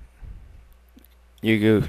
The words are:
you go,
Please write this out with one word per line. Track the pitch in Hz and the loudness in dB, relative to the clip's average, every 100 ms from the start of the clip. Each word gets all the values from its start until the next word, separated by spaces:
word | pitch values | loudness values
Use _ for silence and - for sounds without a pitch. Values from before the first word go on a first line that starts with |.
| - _ - - - - - - _ - - _ _ _ | -20 _ -18 -18 -20 -20 -20 -20 _ -20 -20 _ _ _
you | 107 110 107 | -2 0 2
go, | 104 | 2